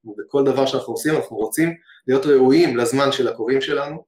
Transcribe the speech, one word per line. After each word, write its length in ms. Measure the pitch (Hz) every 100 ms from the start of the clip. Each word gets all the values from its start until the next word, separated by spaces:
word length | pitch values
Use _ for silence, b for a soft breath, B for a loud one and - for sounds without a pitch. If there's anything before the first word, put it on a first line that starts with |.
ובכל 380 | 110 - - 139
דבר 220 | 135 120
שאנחנו 280 | 135 135 -
עושים, 220 | 117 156
אנחנו 220 | 156 - 107
רוצים 360 | 110 - 165 165 b b -
להיות 180 | 135
ראויים 520 | 147 139 131 151 165 120
לזמן 340 | 117 135 139
של 160 | 135 113
הקוראים 340 | - 113 135
שלנו 420 | 135 143 143 160